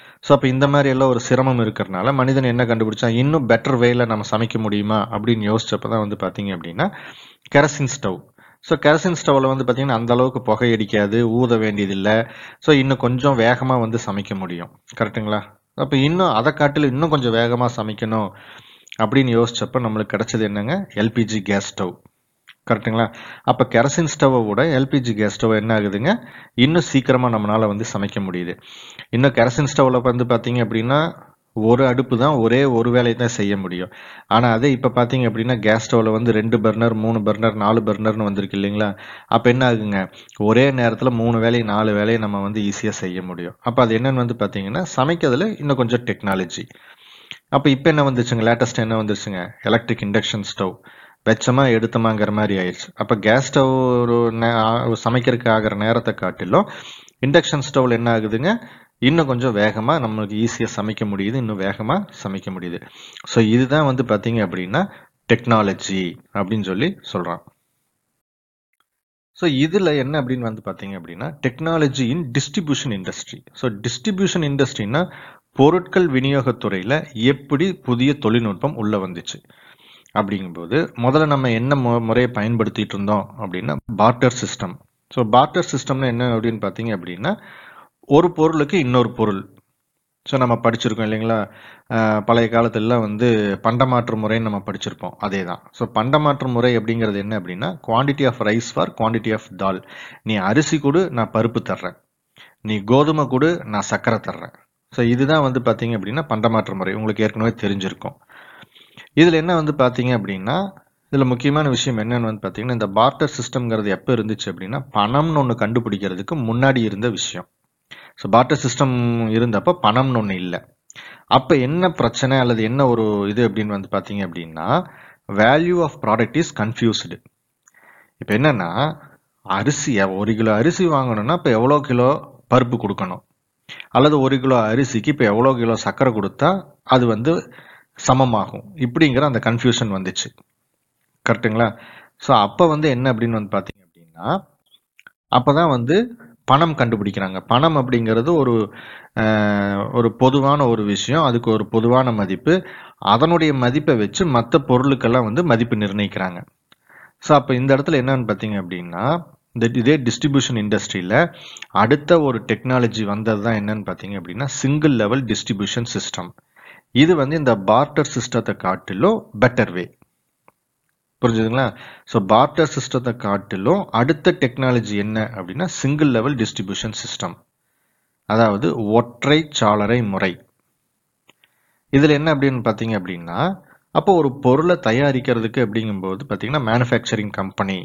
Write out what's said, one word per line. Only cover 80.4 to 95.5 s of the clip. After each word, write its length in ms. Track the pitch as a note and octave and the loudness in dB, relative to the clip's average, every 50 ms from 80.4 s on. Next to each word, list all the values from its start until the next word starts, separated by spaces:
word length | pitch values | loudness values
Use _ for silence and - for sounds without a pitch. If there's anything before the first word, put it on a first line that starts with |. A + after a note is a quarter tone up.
| F#2+ F2+ E2 E2+ E2+ E2 A2+ D#3 E3+ - - | -6 -8 -12 -12 -8 -2 -2 -2 -2 -2 -4
முதல்ல 320 | - A#2 B2+ C3+ D#3 D#3 D3+ | -2 0 2 4 4 4 2
நம்ம 240 | C#3+ C#3 C3 B2 | 2 0 0 0
என்ன 240 | A2+ A2 A#2+ C3+ C#3+ | 0 0 0 0 0
மு-, 240 | C#3 B2+ A#2+ A#2 A#2 | 0 2 2 0 0
முறையை 320 | A#2 A2 A2 B2 B2 A#2+ A#2+ | 0 0 2 2 2 0 0
பயன்படுத்திட்டு 600 | A2 G#2 A2+ A#2+ A2+ A2 G#2 - A2 G#2 - - | -2 -2 0 0 0 0 0 -2 -4 -4 -4 -4
இருந்தோம் 300 | G2 G2+ G2+ G#2+ G2+ G2 - - - | -6 -2 -2 -2 -2 -2 -6 -10 -12
அப்படின்னா, 380 | G#2+ F#2 F2+ F2+ - - D2 C#2 - - A2+ G2 | -12 -10 -8 -8 -6 -6 -6 -6 -6 -6 0 2
பார்ட்டர் 400 | G#2 A#2 A#2+ A#2+ C3 B2 - - | 4 4 4 4 2 2 2 0
சிஸ்டம். 380 | - F#2 - - G#2 F2 F2+ - _ _ _ _ _ _ | -6 -8 -8 -8 -8 -10 -10 -12 _ _ _ _ _ _
So, 120 | - C3 A#2+ G#2 | -4 -4 -2 2
பார்ட்டர் 400 | A2 B2+ C#3+ D3 - F#3 E3 - | 4 4 4 4 2 -2 -4 -2
சிஸ்டம்னா 360 | - C3 - - C3+ C3 C3+ | -4 -6 -4 -4 -4 -2 -2
என்ன 240 | B2+ A#2 A#2 B2 B2 | -2 -2 -2 -2 -2
அப்படின்னு 320 | A#2 A2 A2 A#2 A2+ G#2 | -2 0 -2 -2 -4 -2
பாத்தீங்க 320 | G#2 G2 F#2 - A2+ A#2 G#2+ | -4 -6 -6 -6 -6 -6 -6
அப்படின்னா, 400 | F#2 E2+ F2+ F2 F2+ A2 E3 G#3+ - - - - - - - - - - _ _ _ _ - | -6 -8 -10 -10 -6 -4 -4 -6 -6 -8 -20 -20 -20 -20 -20 -20 -20 -20 _ _ _ _ 2
ஒரு 220 | C#3 D3+ F3 F3 | 4 4 4 4
பொருளுக்கு 460 | F3 D#3+ D#3 E3 E3 D3+ D3 C#3 G#3 F#3 | 2 2 2 2 2 0 -2 0 0 0
இன்னொரு 320 | C#3 B2 B2 B2+ A#2+ A2 | 0 2 2 2 2 2
பொருள். 300 | - - A2 G#2 G2 F#2+ G2+ - _ _ _ _ _ _ _ _ _ _ _ _ _ _ _ | 0 -2 -2 -2 -2 -4 -8 -12 _ _ _ _ _ _ _ _ _ _ _ _ _ _ _
So, 120 | - C#3+ B2+ | -4 -2 0
நம்ம 180 | B2+ B2 A#2 | 2 2 0
படிச்சிருக்கோம் 500 | A2+ - A#2 A#2 A2+ - A#2+ G#2+ A2+ A2 | 2 0 0 0 0 -2 -2 -2 -2 -4
இல்லைங்களா? 320 | G#2+ A2 A2 A2 A2+ A2+ A2 G2+ F#2+ - - - - - - _ - | -4 -4 -2 -2 -2 -2 -2 -4 -6 -10 -18 -20 -20 -20 -20 _ -6
அஹ், 320 | A2+ A2+ A2 A2 G#2+ G#2+ | -2 0 0 2 0 0
பழைய 260 | G2+ - A#2 A#2+ A#2 G#2+ | 2 2 4 4 4 2
காலத்துலலாம் 540 | A#2 A#2 A#2 A#2 G#2+ A2 G#2+ A#2 B2 A#2+ | 2 2 2 2 0 -2 0 0 0 0
வந்து 260 | A2 G#2 G#2 G#2 B2 B2 A2+ G#2+ G#2 G2+ G2 - | 0 -2 -2 0 2 2 2 2 2 0 -2 -2
பண்டமாற்று 540 | - A2+ A#2 A#2+ C3 C3 B2+ A#2+ A#2 - A2+ | 0 0 2 2 2 2 2 0 0 -2 -4
முறைன்னு 320 | A2 G#2+ G#2+ A2 A2+ A2+ A2 | -2 -2 0 0 -2 -2 -2
நம்ம 120 | G#2 G2 | -4 -6
படிச்சிருப்போம், 560 | G2 - G2 G2 - G#2 - - F#2 F2+ - - | -8 -8 -10 -8 -8 -10 -10 -10 -12 -12 -10 -8
அதே 240 | G#2 G2+ F#2+ G2 F#2 | -8 -6 -4 -4 -6
தான். 180 | F2 | -6